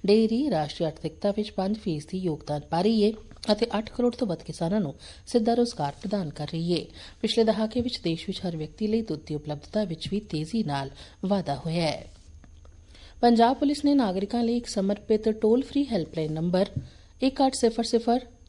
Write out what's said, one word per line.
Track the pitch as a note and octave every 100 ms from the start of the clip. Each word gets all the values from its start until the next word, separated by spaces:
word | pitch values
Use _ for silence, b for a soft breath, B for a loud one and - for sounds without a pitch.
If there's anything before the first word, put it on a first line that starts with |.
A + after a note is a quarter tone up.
| F#3+
ਡੇਅਰੀ | A3 A3 A3+ D4
ਰਾਸ਼ਟਰੀ | E3 D3 - D#3+
ਆਰਥਿਕਤਾ | - D#3 - G3+ G3+
ਵਿੱਚ | G#3
ਪੰਜ | - F#3+ A3
ਫੀਸਦੀ | G3+ D3+ - F#3+
ਯੋਗਦਾਨ | F3+ D3 - D3 -
ਪਾ | E3
ਰਹੀ | G3+ A3+
ਹੈ | G#3 A3+ - - -
ਅਤੇ | G#3+ A#3 G3+
ਅੱਠ | A3
ਕਰੋੜ | - A#3+
ਤੋਂ | A#3+ A3
ਵੱਧ | E3
ਕਿਸਾਨਾਂ | - D#3 E3+ G#3
ਨੂੰ | D#3+ - B B -
ਸਿੱਧਾ | A#3+ A3
ਰੋਜ਼ਗਾਰ | A#3 A#3+ - C#3+ -
ਪ੍ਰਦਾਨ | G3 G3+ E3
ਕਰ | - C#3+
ਰਹੀ | E3 E3+
ਹੈ। | F3 - B B B
ਪਿਛਲੇ | A3 -
ਦਹਾਕੇ | A3 G#3+ A3 B3
ਵਿੱਚ | A#3+ -
ਦੇਸ਼ | E3+ E3 -
ਵਿੱਚ | F#3 F3+
ਹਰ | E3
ਵਿਅਕਤੀ | D3+ - G#3+
ਲਈ | A3+
ਦੁੱਧ | A3 D3+ -
ਦੀ |
ਉਪਲਬਧਤਾ | D3 D3+ D3 - G#3+
ਵਿੱਚ | G3+ D#3 -
ਵੀ | G3 G#3+
ਤੇਜ਼ੀ | D3+ D#3 A3+
ਨਾਲ | F3+ C#3 C3+ B B B
ਵਾਧਾ | F#3 G3+ C#3+ C#3 E3
ਹੋਇਆ | E3+
ਹੈ। | D#3+ - - - - - - - - - b b b b
ਪੰਜਾਬ | A#3+ A3+ A#3 C4+
ਪੁਲਿਸ | C#4+ D4
ਨੇ | C#4+
ਨਾਗਰਿਕਾਂ | C#4+ A3 F#3 G3 A#3+
ਲਈ | A#3 A#3+
ਇੱਕ | A#3+
ਸਮਰਪਿਤ | - G3 G#3 - G#3+ A3 A3
ਟੋਲ | G#3+ A#3+
ਫ੍ਰੀ | C4+ C#4 C#4
ਹੈਲਪਲਾਈਨ | G#3+ D#3 E3 D#3
ਨੰਬਰ | D#3 E3+ F3+ G3 B B B B B
ਇੱਕ | C4 C4+ C4+
ਅੱਠ |
ਸਿਫਰ | C4 A3+ A3+
ਸਿਫਰ | A#3 A#3 A#3 B3 B3+ -